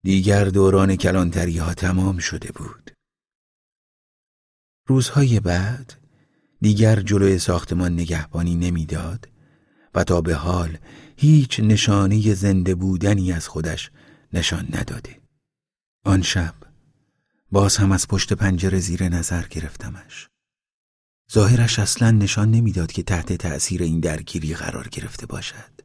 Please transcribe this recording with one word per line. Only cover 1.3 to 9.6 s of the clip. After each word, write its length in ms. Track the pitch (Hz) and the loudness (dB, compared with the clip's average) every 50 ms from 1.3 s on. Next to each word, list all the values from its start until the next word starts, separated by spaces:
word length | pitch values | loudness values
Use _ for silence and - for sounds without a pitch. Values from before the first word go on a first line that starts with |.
| 82 95 87 90 82 85 80 82 87 | 0 -2 -2 -2 -2 -2 -4 -4 -4
تمام 440 | - - 92 90 92 92 95 92 87 | -2 -2 -2 0 0 0 0 -2 -2
شده 340 | - - - - - - | -6 -6 -8 -8 -12 -12
بود. 380 | - - - - - - _ - _ _ _ _ _ _ _ _ _ _ _ _ _ _ _ _ _ _ _ _ _ _ _ _ _ _ _ _ _ _ _ _ _ _ _ _ _ _ _ | -14 -14 -16 -16 -18 -20 _ -20 _ _ _ _ _ _ _ _ _ _ _ _ _ _ _ _ _ _ _ _ _ _ _ _ _ _ _ _ _ _ _ _ _ _ _ _ _ _ _
روزهای 540 | - 131 131 123 - - 139 139 127 117 101 | 0 2 2 2 2 2 2 2 4 2 2
بعد 540 | 101 90 87 87 95 104 123 135 127 - - _ _ _ _ _ _ _ _ _ _ _ _ _ | 0 0 0 0 -2 -4 -6 -8 -12 -20 -20 _ _ _ _ _ _ _ _ _ _ _ _ _
دیگر 400 | - 107 104 101 110 110 110 104 | 2 2 4 4 4 4 4 2
جلوی 380 | 95 95 101 98 98 98 95 87 | 2 0 2 4 4 4 4 2
ساختمان 540 | - - 90 87 - - 87 87 90 87 | 0 0 -2 -2 -2 -4 -4 -2 -2 -2
نگهبانی 640 | 87 85 87 82 82 80 76 - - 82 87 87 85 | -2 -2 -2 -4 -4 -6 -6 -6 -6 -4 -2 -2 -2
نمی‌داد 720 | 85 87 87 87 85 78 78 - 78 - 82 92 113 - _ _ _ _ _ _ _ | -2 -2 -2 -2 -4 -4 -4 -6 -6 -6 -8 -10 -12 -14 _ _ _ _ _ _ _